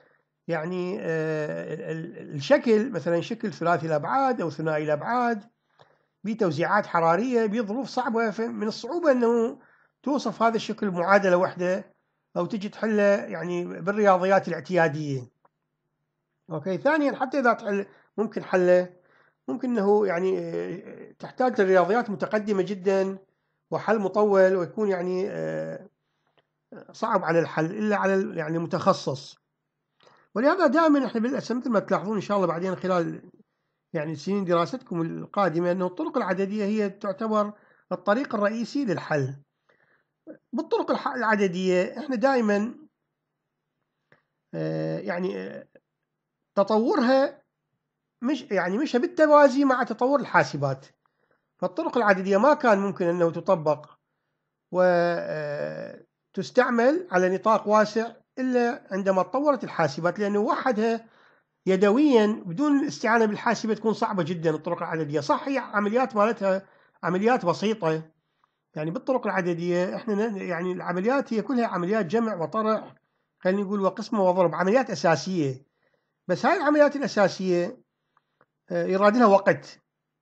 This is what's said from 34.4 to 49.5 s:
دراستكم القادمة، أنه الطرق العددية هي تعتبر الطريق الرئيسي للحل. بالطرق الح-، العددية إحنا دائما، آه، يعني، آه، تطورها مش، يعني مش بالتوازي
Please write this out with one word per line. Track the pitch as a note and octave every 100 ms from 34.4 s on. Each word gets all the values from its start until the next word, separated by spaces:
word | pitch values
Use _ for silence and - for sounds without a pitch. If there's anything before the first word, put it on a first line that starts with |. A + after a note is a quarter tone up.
| F3+
دراستكم | E3+ E3+ B3+ - F3
القادمة، | E3 E3 D#3+ - F#3+ D#3+ F3
أنه | F#3 F3+
الطرق | F3+ D#4+ B3+
العددية | G3 F#3 G3 G#3+ G3+
هي | G#3+ G3+
تعتبر | G3 G3+ F#3+ A3+ G#3+ G#3 G#3 _ _ _
الطريق | F3+ - A3 C#4 A3
الرئيسي | G3+ A3+ A3+ C#4+ B3+
للحل. | D3 - D3+ C3 C#3 _ _ _ _ _ _ _ _ - - _
بالطرق | B3+ E4 A4 F4+
الح-، | A3+ C4
العددية | C4 A3 G#3+ G3 F3 F#3 F3+ F#3 -
إحنا | C#4+ B3
دائما، | C4+ C4 G#3+ G3+ A3 - - _ _ _ _ _ _ _ _ _ _ _ _ _ _ _ _
آه، | E3 D#2+ D#2+ D#2 D#2+
يعني، | G2 F2 F#2 G2
آه، | F#2+ - - _ _ _ _ _ _ _ _ -
تطورها | G3 A3 A#3+ G4 A#3+ C4+ C#4+ - _ _ _ _ _ _ _ _
مش، | A#3+ D4 -
يعني | F#3 F3 G3+
مش | D#4 A#3+
بالتوازي | E4 - D4+ D4 C#4+